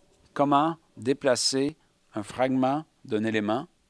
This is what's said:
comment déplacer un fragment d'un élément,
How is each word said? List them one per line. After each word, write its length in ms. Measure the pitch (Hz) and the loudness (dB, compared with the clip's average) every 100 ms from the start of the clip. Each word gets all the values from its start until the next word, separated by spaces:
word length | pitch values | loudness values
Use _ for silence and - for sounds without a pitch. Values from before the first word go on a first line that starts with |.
| _ _ _ | _ _ _
comment 420 | - 143 143 156 165 _ - | -2 2 4 2 -2 _ -8
déplacer 800 | 127 139 139 120 - 135 139 156 _ _ _ | -4 0 2 2 0 0 -2 -6 _ _ _
un 80 | 117 | -12
fragment 640 | 101 - 131 131 127 147 160 _ | -10 -2 0 2 2 0 -6 _
d'un 200 | - 107 | -6 -2
élément, 420 | 110 110 104 117 165 _ _ | 0 0 0 -2 -4 _ _